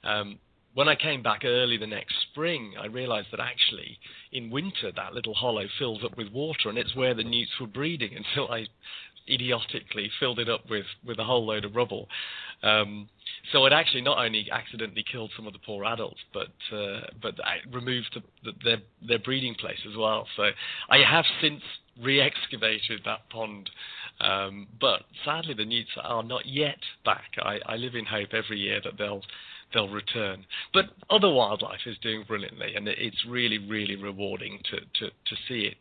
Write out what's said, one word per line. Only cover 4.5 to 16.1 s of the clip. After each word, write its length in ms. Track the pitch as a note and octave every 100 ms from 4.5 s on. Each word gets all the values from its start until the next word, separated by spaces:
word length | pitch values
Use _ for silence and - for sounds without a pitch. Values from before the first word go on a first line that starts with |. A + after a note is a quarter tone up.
winter 400 | B2+ F#3 - G#2
that 240 | F2+ F#2+
little 200 | A#2+ A2+
hollow 340 | G#2+ B2 A2 G2+ -
fills 240 | C3 G#2+
up 140 | A2+ -
with 140 | G#2+
water, 380 | A2+ D3+ D3+ A2
and 80 | A2+
it's 180 | -
where 200 | C3 B2+
the 100 | A#2
newts 280 | A2+ A#2+ A2+ -
were 80 | A#2+
breeding 460 | A2 D3 E3 A2
<laughs> 20 | -
until 340 | - - C#3+
I 140 | A#2 G#2+ _ - - - - -
idiotically 840 | C3 B2 A#2+ - - - G#2+ G2+ -
filled 180 | C3 A#2+
it 120 | A#2
up 180 | A2 -
with, 160 | G#2+ F#2+ -
with 160 | B2 A2
a 60 |
whole 220 | A2 B2 A2
load 180 | G#2+
of 100 | G#2
rubble. 340 | G#2+ A#2+ G2+ G2+ - - - - -
Um, 460 | G2+ G#2+ G#2 G#2 G#2 _ - - -
so 120 | C#3
I'd 80 | C3+
actually 300 | D3 E3 C3
not 160 | B2 A2+
only 320 | A#2 A2 G2+
accidentally 540 | A#2 A2 A2+ A2+ G#2+ G2+
killed 200 | B2+ A2
some 120 | - G#2+
of 80 |
the 40 | F#2
poor 240 | - G2+
adults, 360 | G2+ A2+ G#2+